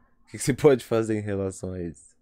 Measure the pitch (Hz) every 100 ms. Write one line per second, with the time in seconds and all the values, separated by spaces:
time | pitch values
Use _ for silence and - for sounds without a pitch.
0 | _ _ - 110 - 123 147 127 - 113
1 | 110 107 104 98 95 - 92 92 85 -
2 | - _